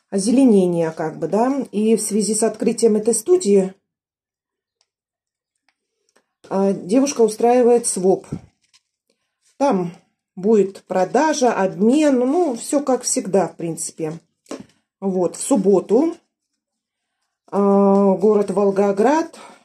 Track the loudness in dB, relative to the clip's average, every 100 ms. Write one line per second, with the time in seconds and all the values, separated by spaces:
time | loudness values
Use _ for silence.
0 | _ -4 0 4 4 4 2 0 -2 -4
1 | -8 -6 -4 -2 0 -2 -6 -2 0 0
2 | 0 -4 -2 -2 -2 -2 -4 0 2 2
3 | 0 -2 0 0 4 2 2 -4 _ _
4 | _ _ _ _ _ _ _ _ _ _
5 | _ _ _ _ _ _ _ _ _ _
6 | _ _ _ _ -8 -2 -2 -2 -2 0
7 | 0 0 0 2 2 4 4 2 0 -2
8 | 0 0 -2 -16 -16 _ _ _ _ _
9 | _ _ _ _ _ -4 -2 0 -4 -10
10 | _ _ _ -6 2 2 2 -4 -8 -4
11 | -2 0 0 0 0 0 -2 0 0 2
12 | 2 2 0 0 -2 -4 -4 -4 -2 -4
13 | -4 -6 -2 -2 -2 -4 -10 -8 -12 -10
14 | -10 -10 -16 _ _ -20 -20 _ _ _
15 | -6 -2 -4 -4 -2 0 2 0 2 0
16 | 0 -4 _ _ _ _ _ _ _ _
17 | _ _ _ _ _ -2 2 2 4 2
18 | 2 2 2 2 0 0 0 0 0 0
19 | 0 0 -2 -10 -20 -20